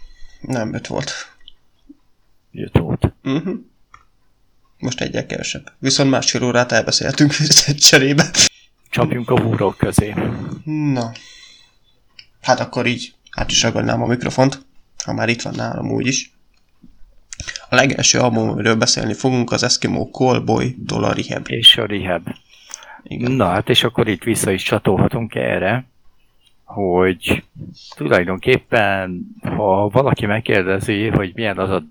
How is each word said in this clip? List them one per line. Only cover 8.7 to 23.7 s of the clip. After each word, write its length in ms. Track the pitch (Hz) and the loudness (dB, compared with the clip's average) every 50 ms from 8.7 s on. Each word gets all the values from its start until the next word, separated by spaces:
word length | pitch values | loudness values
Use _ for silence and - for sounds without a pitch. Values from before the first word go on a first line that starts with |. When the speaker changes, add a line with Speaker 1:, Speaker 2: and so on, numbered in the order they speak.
| _ _ _ _ | _ _ _ _
Speaker 2:
Csapjunk 400 | - - 120 107 113 123 117 - | -2 0 0 0 0 -2 -2 0
a 120 | 123 123 | 2 2
húrok 360 | 107 113 113 - 104 95 - - | 2 2 0 0 0 0 0 0
közé. 360 | - 104 - - 104 104 104 - - - - - - - - - - | -2 0 2 2 0 0 0 -4 -4 -4 -4 -6 -8 -10 -10 -10 -8
Speaker 1:
Na. 460 | 151 156 151 151 143 135 123 117 117 117 - - - - - - - - - - _ _ _ _ _ _ _ _ _ _ - - _ _ _ | -6 -4 -2 0 0 0 -2 -2 -4 -8 -12 -18 -20 -20 -20 -20 -20 -20 -20 -20 _ _ _ _ _ _ _ _ _ _ -20 -20 _ _ _
Hát 180 | - - 127 117 | 0 0 0 0
akkor 260 | 117 - - 127 117 | 0 -4 -4 -2 -2
így 280 | 120 123 120 - - - _ _ _ | -2 -2 -4 -6 -12 -18 _ _ _
át 200 | - - - - | -8 -6 -4 -2
is 120 | - - - | 0 0 0
ragadnám 380 | 117 110 113 113 113 113 117 | 0 0 0 0 0 0 0
a 40 | 117 | 0
mikrofont, 600 | 113 120 123 - 123 - - 131 139 139 - - _ _ - - _ _ - - | 0 -2 -2 -2 -2 0 2 2 2 2 -2 -12 _ _ -20 -20 _ _ -12 -8
ha 80 | - 110 | -6 -4
már 160 | 110 110 113 | -2 0 -2
itt 120 | 117 117 | -2 -2
van 120 | - - - | -4 -8 -6
nálam 360 | 117 117 117 120 117 113 113 | -6 -6 -6 -6 -6 -6 -4
úgy 160 | 113 113 113 123 | -4 -2 -2 -2
is. 260 | 139 - - - _ _ _ _ _ _ _ _ _ _ - - - - - - _ - - _ - - - - - - - - | -2 -4 -4 -8 _ _ _ _ _ _ _ _ _ _ -20 -20 -20 -20 -20 -20 _ -20 -20 _ -16 -14 -12 -12 -12 -14 -6 0
A 60 | - | 2
legelső 440 | 123 131 131 120 - - - - 120 | 4 4 4 2 2 2 2 2 4
album, 300 | 120 123 113 113 110 110 | 2 2 2 0 0 0
amiről 260 | - 120 110 113 113 | -2 0 2 2 2
beszélni 380 | 113 117 120 - 113 113 110 104 | 2 2 2 2 0 0 -2 -2
fogunk, 380 | - - 131 123 123 120 120 | -2 0 0 0 0 0 0
az 120 | 120 113 - | 0 0 0
Eskimo 420 | - - - - 113 - - - | 0 0 0 -2 -2 -2 -2 -4
Callboy-tól 1000 | - - - 131 127 123 117 - 113 113 120 127 127 127 - 110 - - 113 107 | -4 -2 0 2 2 2 2 0 0 0 0 0 -2 -4 -6 -8 -6 -4 -2 0
a 100 | - - | 0 -2
Rehab. 320 | - 110 - - - - - | -2 -4 -6 -6 -8 -6 -6
Speaker 2:
És 280 | 131 120 110 - - - | -2 4 6 6 6 6
a 80 | 110 | 4
Rehab. 420 | 101 104 98 90 92 90 82 85 - - - _ _ - - - - - - - - - - - | -2 -4 -4 -4 -2 -4 -4 -4 -8 -14 -14 _ _ -20 -20 -20 -20 -20 -20 -20 -20 -20 -20 -16
Speaker 1:
Igen. 280 | - - - 120 123 | -12 -8 -6 -4 -2
Speaker 2:
Na 140 | 131 - 104 | 0 2 2
hát, 240 | 87 - 104 - | 2 0 0 0
és 140 | - | 2